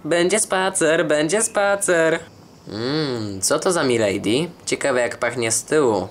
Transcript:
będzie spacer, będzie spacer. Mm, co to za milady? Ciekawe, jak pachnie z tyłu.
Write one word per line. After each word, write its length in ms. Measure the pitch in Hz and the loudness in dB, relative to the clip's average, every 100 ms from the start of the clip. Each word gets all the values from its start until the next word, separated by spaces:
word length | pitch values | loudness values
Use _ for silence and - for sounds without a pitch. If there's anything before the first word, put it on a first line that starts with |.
będzie 360 | 151 175 180 208 | 0 0 2 0
spacer, 640 | - 190 190 190 156 165 160 | 0 0 0 0 2 2 2
będzie 360 | 151 160 202 | 0 2 0
spacer. 760 | 220 214 202 196 196 170 160 165 - - - - - | 0 0 0 0 2 2 2 0 -6 -20 -20 -20 -12
Mm, 720 | 101 123 151 147 120 104 95 | -6 -4 -2 -2 -4 -6 -4
co 180 | - 147 | -2 0
to 140 | 196 | 0
za 120 | 175 | 0
milady? 680 | 139 117 107 98 95 123 170 - - | 2 2 2 0 0 0 -2 -8 -6
Ciekawe, 340 | 131 143 127 | -2 0 0
jak 160 | 120 - | -2 -2
pachnie 340 | 120 127 113 | -4 -2 -2
z 120 | 110 | -2
tyłu. 440 | - 156 131 101 95 | 0 2 4 2 -2